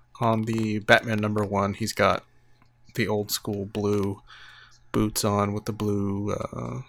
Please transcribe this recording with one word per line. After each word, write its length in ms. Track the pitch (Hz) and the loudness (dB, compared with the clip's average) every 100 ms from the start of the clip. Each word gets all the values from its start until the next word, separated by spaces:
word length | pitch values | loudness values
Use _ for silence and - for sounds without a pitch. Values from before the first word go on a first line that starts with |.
| - - | -20 -2
on 220 | 117 110 | 0 2
the 380 | 110 113 110 107 | 0 0 0 0
Batman 380 | 104 117 120 107 | 6 6 6 0
number 260 | 107 104 | 0 0
one, 280 | 101 98 98 | 0 0 0
he's 220 | 95 110 | -2 -4
got 300 | - 98 - - - - - - _ - | 2 4 2 -4 -20 -20 -20 -20 _ -10
the 140 | - 101 | -4 -2
old 220 | 107 104 | -2 -4
school 340 | - 113 101 | -6 -6 -6
blue 560 | 98 107 104 104 98 101 - - - - - - - | -4 -2 0 0 -2 -4 -12 -20 -20 -20 -20 -20 -4
boots 320 | 113 107 - | 0 0 0
on 300 | 107 104 101 | 0 2 0
with 100 | 104 | -2
the 80 | - | -6
blue, 600 | 104 104 101 101 101 104 | -4 0 0 0 -2 -2
uh, 500 | - - 120 120 123 | -4 -6 -8 -8 -8